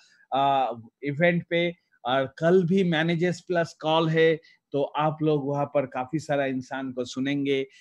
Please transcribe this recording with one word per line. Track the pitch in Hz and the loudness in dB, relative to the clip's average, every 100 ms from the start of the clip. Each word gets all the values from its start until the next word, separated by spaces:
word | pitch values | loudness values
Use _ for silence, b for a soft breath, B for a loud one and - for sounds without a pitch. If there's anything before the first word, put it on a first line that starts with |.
| b b b | b b b
आ, | 131 139 139 123 117 113 _ | -2 2 2 0 -4 -14 _
इवेंट | 143 139 175 175 175 | -8 0 2 0 0
पे। | 170 170 170 _ _ | -2 -2 -4 _ _
और | 120 135 131 - | -2 -2 -2 -2
कल | 165 185 | 2 4
भी | 170 190 | 4 2
मैनेजर्स | 180 156 165 170 180 170 | 2 2 0 0 0 -2
प्लस | - 175 165 - | -4 -2 -2 -4
कॉल | 156 160 165 | 0 2 2
है, | 160 160 160 b b _ | 4 4 2 b b _
तो | 143 | -4
आप | 139 139 156 151 | -2 0 -2 0
लोग | 156 151 135 | 0 0 0
वहां | 143 143 | -2 -2
पर | 147 131 | -2 -2
काफी | 131 127 160 | -4 -6 -6
सारा | - 143 135 | -2 -2 0
इंसान | 131 127 135 135 | -4 -6 -8 -8
को | 123 | -8
सुनेंगे। | 123 - 135 143 139 139 135 b | -8 -4 -4 -2 0 -2 -2 b